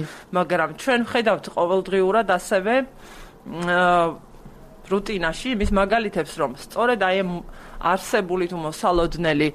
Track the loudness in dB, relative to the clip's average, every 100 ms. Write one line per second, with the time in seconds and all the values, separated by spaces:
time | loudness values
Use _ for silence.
0 | 0 -10 -4 -2 0 0 0 -2 0 0
1 | 2 0 2 0 -2 -2 2 0 2 2
2 | 4 2 2 0 0 0 2 0 -2 -10
3 | -20 -20 -20 -20 -12 -6 0 4 4 4
4 | 2 -2 -14 -20 -20 -20 -20 -14 -4 -2
5 | -2 -2 -2 -2 -4 0 2 2 2 2
6 | 0 -2 -4 -2 -4 -4 -8 0 0 2
7 | 2 0 -2 -4 -10 -16 -16 -6 -2 -2
8 | 0 -2 0 -2 -2 -4 -6 -2 2 2
9 | 2 0 2 2 2